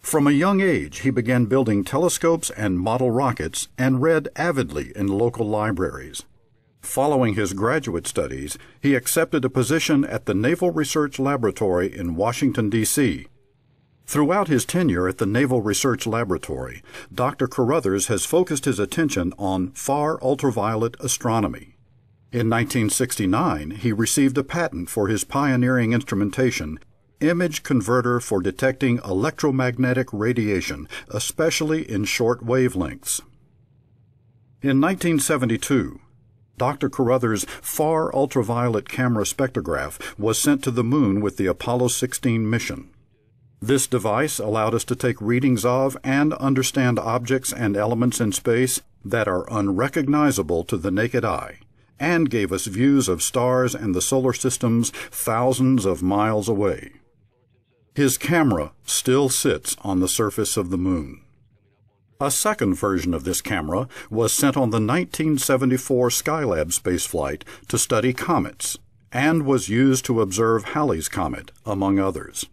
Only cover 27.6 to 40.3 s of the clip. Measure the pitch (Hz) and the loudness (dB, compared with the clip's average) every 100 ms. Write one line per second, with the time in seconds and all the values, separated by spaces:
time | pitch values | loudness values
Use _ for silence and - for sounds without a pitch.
27.6 | - 131 98 123 120 120 - 101 95 92 | 0 0 2 2 2 0 0 0 0 0
28.6 | 131 127 135 120 98 95 139 - 151 131 | -2 0 0 0 -2 -2 -2 0 0 2
29.6 | 127 120 127 127 127 104 110 127 107 95 | 0 0 0 0 -2 -2 0 0 0 0
30.6 | - - - - - - - - 156 - | -2 -8 -12 -16 -8 -8 -6 -2 0 0
31.6 | 156 160 - 101 104 - 117 120 117 127 | 0 -2 -2 -4 -2 0 0 0 0 2
32.6 | 123 95 78 - - - - _ _ _ | 2 0 -4 -6 -8 -8 -8 _ _ _
33.6 | _ _ _ _ _ _ _ _ _ _ | _ _ _ _ _ _ _ _ _ _
34.6 | 139 135 156 190 175 160 - 151 123 117 | 0 4 2 2 0 2 2 0 0 -2
35.6 | - 135 80 - - _ _ _ _ - | 2 0 0 -8 -20 _ _ _ _ -4
36.6 | 127 143 135 - 120 127 120 107 - - | -2 0 -4 0 2 2 2 -2 -4 -10
37.6 | - - 156 160 160 127 139 135 107 117 | -10 -2 0 0 0 0 0 0 0 0
38.6 | 123 110 - - 127 113 98 - 131 123 | 0 -2 -4 -2 0 0 -2 -2 -2 -2
39.6 | 80 73 73 - - - 107 | -4 -4 -4 -10 -14 -4 -2